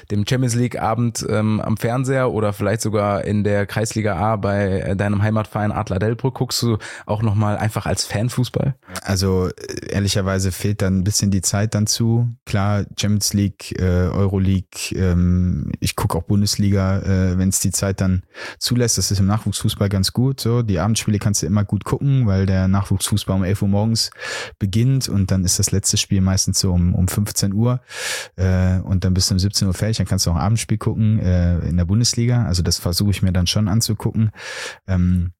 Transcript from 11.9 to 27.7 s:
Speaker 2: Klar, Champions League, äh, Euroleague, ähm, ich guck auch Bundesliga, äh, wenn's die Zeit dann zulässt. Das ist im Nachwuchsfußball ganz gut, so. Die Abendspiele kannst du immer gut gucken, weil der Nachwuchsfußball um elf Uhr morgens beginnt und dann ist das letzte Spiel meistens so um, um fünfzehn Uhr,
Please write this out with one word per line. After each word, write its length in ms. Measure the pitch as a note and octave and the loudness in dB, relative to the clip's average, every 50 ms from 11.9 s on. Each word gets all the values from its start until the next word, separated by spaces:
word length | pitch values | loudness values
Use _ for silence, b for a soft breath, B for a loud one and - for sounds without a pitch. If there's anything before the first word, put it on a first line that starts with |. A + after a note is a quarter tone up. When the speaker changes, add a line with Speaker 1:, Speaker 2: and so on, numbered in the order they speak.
| - - A#2 A2+ A#2 A#2 A#2+ A#2+ A#2 - - | 0 0 2 2 2 2 0 -2 -4 -8 -8
Speaker 2:
Klar, 400 | - - G2+ G2 G2+ G#2 G2+ F#2 - - - | -4 -2 0 0 2 0 0 -2 -4 -6 -4
Champions 320 | - G2+ G#2 G2+ - - - | -2 0 0 0 0 0 0
League, 480 | G2+ G2+ G2 - - - - - - | 0 0 0 -2 -6 -12 -10 -6 -2
äh, 280 | F2+ F#2 F2+ F2+ F#2 E2+ | 0 2 2 2 2 0
Euroleague, 840 | - F#2 G2+ F#2+ F#2+ G2 F#2+ F#2+ G2 F#2 F#2 _ - - - - - | 2 0 0 2 2 2 2 2 2 0 0 _ -10 -10 -8 -6 -2
ähm, 800 | - F#2 F#2 F2 F2 F2 F2+ F2+ F2+ F2+ F2+ - - - - - - | 0 0 2 2 4 4 4 2 2 2 0 0 -2 -4 -6 -6 -4
ich 160 | - - - | -4 -4 -2
guck 180 | - - G#2 - | -2 -2 -2 -2
auch 100 | E2+ - | -2 -2
Bundesliga, 760 | - G#2 G2+ G2+ G2 - - G2+ G2+ G2 G2 F#2+ F#2+ G2 F#2+ | 0 2 2 2 2 0 0 2 2 2 2 2 2 0 0
äh, 380 | - F#2+ G2 F#2+ F#2+ F#2 F2+ F#2+ | 0 0 2 2 2 2 2 2
wenn's 220 | F#2+ F#2+ F#2+ - | 2 2 0 0
die 120 | - G2 - | 0 -2 -2
Zeit 300 | - - G2 F#2+ - G2 | 0 -2 -2 0 0 0
dann 220 | F#2 F#2 F#2 - B B B B B B B | 0 0 0 -2 B B B B B B B
zulässt. 400 | - - A#2+ A#2+ A#2+ A2+ - - | -4 -2 0 0 2 0 0 0
Das 120 | F#2 - | 0 0
ist 100 | G#2+ G2 | 0 2
im 60 | G2 | 2
Nachwuchsfußball 600 | F#2+ G#2 A2 - G#2 G2 - - A2 - - G#2 G2 | 2 2 0 -2 -4 -4 -2 -2 -2 -2 0 0 0
ganz 240 | G2 F#2+ F#2+ - - | 0 0 0 0 0
gut, 260 | A#2+ B2 C3+ C3+ - | 0 0 0 0 -2
so. 240 | - A2 A#2 B2 A#2+ | -2 0 0 0 0
Die 160 | G#2+ F#2+ D#2+ | 0 0 0
Abendspiele 400 | E2+ G#2+ A2+ - - - G#2 G2 | 2 0 0 0 0 0 0 0
kannst 240 | - G#2+ G2 - - | 0 0 0 0 0
du 40 | |
immer 180 | D2 G2+ G#2 G2+ | 0 2 2 0
gut 200 | - - G2 - | 0 -2 -4 -2
gucken, 420 | - - - C#3 C#3 C3+ C3 B2 | -2 -4 -2 0 2 2 2 2
weil 180 | G#2 F#2+ F#2+ F#2+ | 2 2 2 2
der 240 | F#2+ F#2+ F#2+ F#2 F#2 | 2 2 2 2 2
Nachwuchsfußball 680 | F#2+ G2 G2 - G2+ F#2 - - A2 G2+ - - F#2+ | 2 2 2 0 0 -2 0 0 -2 -2 0 0 -2
um 80 | F#2+ F#2+ | 0 0
elf 180 | F2 G#2+ - G#2+ | 0 0 0 0
Uhr 60 | G2 | 2
morgens 420 | G2 G2+ G#2+ A2+ A2+ A2 - - B B B B B B B B B B | 2 2 2 2 0 0 -2 -4 B B B B B B B B B B
beginnt 500 | G#2+ G2 - A2+ A#2 C3 C3+ C3 - - | -4 0 2 2 2 2 2 0 0 0
und 220 | - G2+ F#2+ - | 0 0 2 2
dann 140 | G2 F#2+ F2+ | 2 2 2
ist 160 | F#2 - - | 0 0 0
das 100 | G2 - | 0 0
letzte 260 | - G2 - - - | 0 0 0 0 -2
Spiel 240 | - - - G2+ F#2+ | -2 -2 0 0 2
meistens 380 | F#2 F#2+ F#2+ F#2+ - - F#2+ - | 2 2 2 2 0 0 0 0
so 140 | - F#2+ F2+ | 0 2 2
um, 200 | F2 F2 F2 F2+ | 2 2 2 2
um 140 | E2+ F2+ | 2 0
fünfzehn 480 | F#2 - G#2 G#2 G#2+ - - - G2+ F#2+ | 0 0 0 -2 -2 -2 -2 -2 -2 0
Uhr, 260 | G#2 A2 B2 | 0 0 0